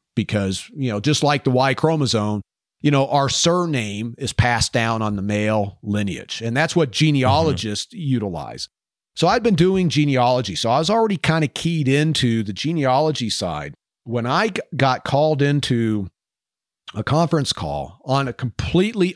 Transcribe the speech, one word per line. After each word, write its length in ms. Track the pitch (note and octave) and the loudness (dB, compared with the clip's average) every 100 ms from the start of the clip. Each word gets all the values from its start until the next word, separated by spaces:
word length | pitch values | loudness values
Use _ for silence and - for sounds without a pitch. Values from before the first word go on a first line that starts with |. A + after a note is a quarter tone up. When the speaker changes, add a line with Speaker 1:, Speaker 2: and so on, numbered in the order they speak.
| _ | _
Speaker 1:
because, 540 | - G#2 G#2+ G2 F#2 - G3+ | -4 -2 0 -2 -4 -8 -6
you 140 | B2+ | -4
know, 100 | G#2 | -2
just 220 | C#3+ D3 | 0 0
like 220 | C#3+ C#3+ | 2 0
the 60 | C3+ | 2
Y 220 | B2 C3+ | 2 2
chromosome, 680 | B2+ D#3 D#3+ C3 A2 G#2 G#2 - _ _ _ | 2 0 0 0 0 -2 -4 -8 _ _ _
you 80 | D3 | 0
know, 180 | C#3+ C3+ | 2 2
our 220 | C#3+ C3+ | 0 0
surname 840 | - E3+ F3+ F3 C3+ G#2+ G#2 A#2 A#2 | 0 2 2 0 -2 -2 -4 -8 -6
is 160 | C3+ | -6
passed 400 | - B2+ A2+ - | 0 2 2 0
down 260 | A#2+ A2+ A2+ | 0 0 0
on 160 | G#2+ G#2 | -2 -2
the 60 | |
male 560 | G2+ G#2 G#2+ G#2+ G2+ - | -2 0 0 0 -2 -6
lineage. 600 | A2 G#2 G2+ - - - | -4 -2 -2 -6 -10 -8
And 120 | A2+ | -4
that's 220 | B2 D#3+ F3 | 0 0 2
what 140 | C#3+ | 0
genealogists 1040 | - D#3 C#3+ B2+ C#3+ D#3+ C3+ A2 G#2 - | 2 2 4 4 2 2 0 -4 -6 -8
Speaker 2:
Mm-hmm. 80 | A3+ | -6
Speaker 1:
utilize. 640 | D3 B2 G2+ D#2+ A#1+ A#1 - _ _ _ _ - | -2 0 -2 -6 -10 -12 -14 _ _ _ _ -2
So 100 | E3 | 2
I'd 160 | A#3+ | 2
been 120 | A#3 | 2
doing 340 | D#3+ F3+ F#3+ F3 | 4 4 4 2
genealogy. 640 | C#3 D3 B2+ B2 B2+ C3 | 2 2 4 4 2 0
So 140 | D#3 A2+ | -2 0
I 120 | C3 | 2
was 100 | D#3+ | 2
already 260 | A3+ A3+ F#3 | 2 2 0
kind 280 | - D#3+ | 0 2
of 100 | D3+ | 0
keyed 340 | - E3 E3 C3 | -2 -2 0 2
into 540 | C#3 D#3 D3+ B2 A2+ | 2 2 2 0 0
the 100 | G#2 | -2
genealogy 800 | G2 D3+ E3+ C3 C3+ D#3 C3+ A2+ | -4 -4 0 2 2 2 0 -4
side. 420 | - F#2 D2+ D2 - _ _ | -4 -4 -4 -8 -14 _ _
When 220 | A#2 A#2+ A#2+ | -6 -4 0
I 220 | D#3+ A3 | 0 0
g-, 120 | F#3 - C3 | -4 -6 0
got 280 | C3 B2+ | 0 0
called 360 | - C#3 D#3 C#3+ | 0 0 2 2
into 680 | C#3+ C#3+ - A#2+ A2+ G#2+ F#2 - _ _ _ _ _ _ - | 2 0 0 0 0 -2 -4 -12 _ _ _ _ _ _ -14
a 100 | - | -8
conference 480 | - D3 E3 D#3 C3 | 0 2 2 2 0
call 480 | - D2+ C#2+ C2+ F#2+ | -4 -6 -6 -8 -10
on 220 | C#3 C3+ C3+ | -4 -2 -2
a 40 | |
completely 840 | - B2 - - E3+ G#3+ A3 F3+ | -4 -8 -6 -2 0 0 0 -2